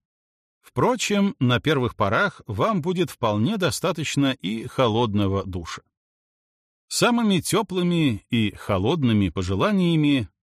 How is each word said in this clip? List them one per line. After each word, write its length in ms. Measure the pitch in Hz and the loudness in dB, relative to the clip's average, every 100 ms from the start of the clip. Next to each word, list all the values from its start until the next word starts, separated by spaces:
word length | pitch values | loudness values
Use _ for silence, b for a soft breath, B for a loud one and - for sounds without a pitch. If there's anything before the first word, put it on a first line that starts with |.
| _ _ _ _ _ _ | _ _ _ _ _ _
Впрочем, 760 | - - 170 247 - 202 196 - | -10 -2 0 0 0 0 0 0
на 200 | 123 120 | 0 0
первых 360 | 143 147 120 - | 0 0 -2 -2
порах 460 | 101 117 196 - - | 0 0 0 -4 -10
вам 360 | 104 180 202 | -2 0 0
будет 280 | 151 180 160 | -2 -2 -4
вполне 460 | - 113 104 123 220 | -2 -2 0 0 0
достаточно 760 | 175 - 165 170 143 - 139 | -2 -2 -4 -4 -4 0 0
и 340 | 127 90 113 - | 0 -4 -6 -6
холодного 760 | - 123 107 120 101 98 98 | 0 2 2 2 0 0 -2
душа. 380 | 95 90 82 - - _ _ _ _ _ _ _ _ _ _ | -4 -8 -10 -14 -16 _ _ _ _ _ _ _ _ _ _
Самыми 520 | - 214 240 220 185 | 0 2 2 2 0
тёплыми 840 | - 185 220 185 175 170 151 104 - | 0 -2 -2 -2 0 0 0 -2 -2
и 260 | 120 104 | 0 0
холодными 760 | - - 98 101 170 127 107 95 | -2 -4 0 0 0 2 2 2
пожеланиями 1000 | 98 92 95 175 202 175 160 147 139 107 _ _ | 0 -4 0 0 2 2 2 2 2 -2 _ _